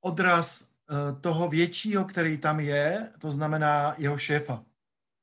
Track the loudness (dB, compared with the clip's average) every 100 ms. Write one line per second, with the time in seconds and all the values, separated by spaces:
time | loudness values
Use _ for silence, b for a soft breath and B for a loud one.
0 | -6 0 4 4 2 -6 -12 _ -8 -4
1 | -4 -4 -2 0 0 2 2 0 -2 0
2 | 0 0 0 0 0 0 0 2 2 0
3 | -6 -10 -6 -2 -2 2 2 2 2 0
4 | -2 -2 0 -2 -2 -8 -10 _ _ _
5 | _ _